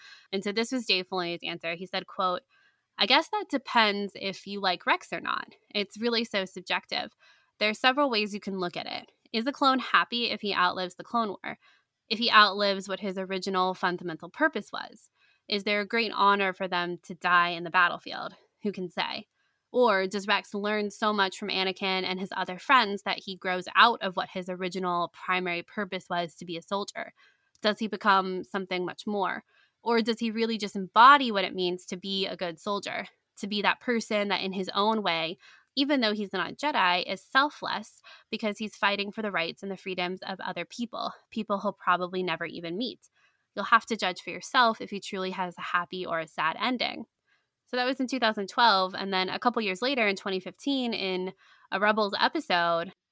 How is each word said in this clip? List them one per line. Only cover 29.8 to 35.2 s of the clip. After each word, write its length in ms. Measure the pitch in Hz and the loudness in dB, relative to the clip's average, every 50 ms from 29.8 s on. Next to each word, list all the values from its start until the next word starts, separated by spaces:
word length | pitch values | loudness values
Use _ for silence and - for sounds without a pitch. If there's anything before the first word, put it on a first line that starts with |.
| _ | _
Or 160 | 220 233 226 | 2 2 2
does 180 | 226 226 226 - | 4 2 0 -2
he 140 | 233 226 208 | -2 -4 -2
really 260 | 226 226 226 226 214 | 0 0 0 0 -2
just 160 | 208 196 - | -4 -4 -4
embody 560 | 202 190 175 - 214 233 262 285 285 277 240 | -6 -6 2 8 10 12 12 12 10 8 4
what 140 | 214 196 185 | 2 2 0
it 100 | - - | 0 0
means 300 | 185 180 180 180 180 - | 0 0 0 0 -2 -4
to 100 | - - | -8 -8
be 300 | 180 175 196 196 196 190 | -8 -6 -4 -2 -2 -2
a 100 | - 185 | -2 -4
good 220 | 180 190 175 170 156 | -6 -6 -6 -6 -8
soldier, 480 | - 214 202 202 - - - - 190 - - _ _ _ _ - | -6 -4 -4 -4 -4 -4 -6 -6 -6 -8 -12 _ _ _ _ -10
to 80 | - | -8
be 160 | 202 208 208 196 | -4 -4 0 2
that 180 | 190 - - | 2 0 0
person 480 | - - 240 226 214 - 226 208 202 202 | -2 -2 -2 -2 0 0 0 0 0 0
that 120 | 190 - | -2 -2
in 120 | - 190 190 | -2 -4 -4
his 180 | 202 185 185 - | -4 -6 -4 0
own 300 | 202 202 214 220 220 202 | 0 2 2 2 2 0
way, 340 | 185 165 165 | 0 0 0